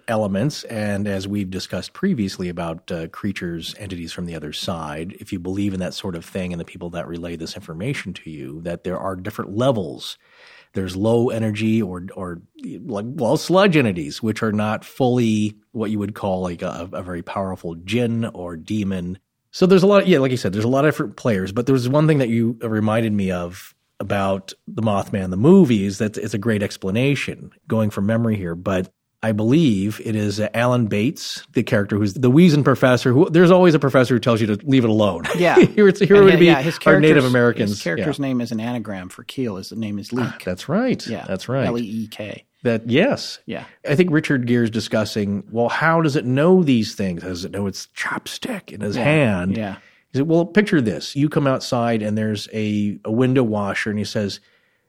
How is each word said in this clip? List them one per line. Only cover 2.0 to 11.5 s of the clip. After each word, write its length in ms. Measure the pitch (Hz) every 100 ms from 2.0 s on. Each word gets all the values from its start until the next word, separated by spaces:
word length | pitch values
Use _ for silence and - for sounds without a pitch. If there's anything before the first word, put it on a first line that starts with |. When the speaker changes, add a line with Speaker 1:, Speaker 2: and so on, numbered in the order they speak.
| 196 147 95 - 90
Speaker 1:
about, 420 | 85 85 82 -
uh, 160 | 87 82
creatures, 680 | - 104 95 90 85 82 -
entities 340 | 101 87 82
from 140 | - 87
the 100 | 80
other 160 | 73
side, 640 | 73 - 87 78 76 87 -
if 140 | -
you 80 | 98
believe 340 | 87 98 101
in 60 | 95
that 120 | 87
sort 220 | - 101
of 100 | 85
thing 280 | - 98 92
and 80 | 87
the 40 |
people 240 | 82 92 87
that 180 | 85 -
relay 260 | 85 87 85
this 200 | 80 -
information 560 | - 80 117 143 95
to 160 | 87 -
you, 300 | 76 65 76
that 220 | 87 87
there 140 | 90 90
are 180 | 95 92
different 400 | 95 - 104 101
levels. 600 | 131 117 80 60 - - _ _ - - _
There's 200 | 101 92
low 360 | 92 107 117 120
energy 520 | 113 110